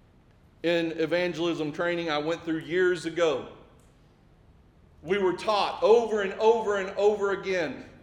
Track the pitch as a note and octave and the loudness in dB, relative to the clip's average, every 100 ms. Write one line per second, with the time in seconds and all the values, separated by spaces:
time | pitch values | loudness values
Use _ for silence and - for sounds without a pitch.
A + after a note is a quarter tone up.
0 | _ _ _ _ _ - E3 E3+ E3 D#3+ | _ _ _ _ _ -6 -2 0 -2 -2
1 | D#3 E3+ F3+ D#3 E3+ D3+ D3+ D3 F3 E3+ | -2 0 -2 -2 -2 -2 -4 -4 -4 -2
2 | E3 D3 D3+ E3 E3 D#3+ C#3 F3+ F3+ F3 | -2 -2 -2 -4 -4 -6 -2 0 2 0
3 | E3 D#3+ E3 B2 - - - - - _ | -4 0 0 0 -6 -18 -20 -20 -20 _
4 | _ _ _ _ - - _ _ - - | _ _ _ _ -20 -20 _ _ -20 -14
5 | D3+ G3+ F#3 E3+ A3 G3+ D#3 - F3+ A#3 | -4 0 0 0 0 2 0 2 6 6
6 | A3 G#3+ G3 G3+ A3 A#3 G3 G3+ F#3+ F#3+ | 6 -2 -2 2 2 2 0 -2 -2 2
7 | G#3 G#3 G3+ F#3+ F#3 F#3 D3 B2+ - - | 2 2 -2 -2 -2 -2 -2 -6 -16 -8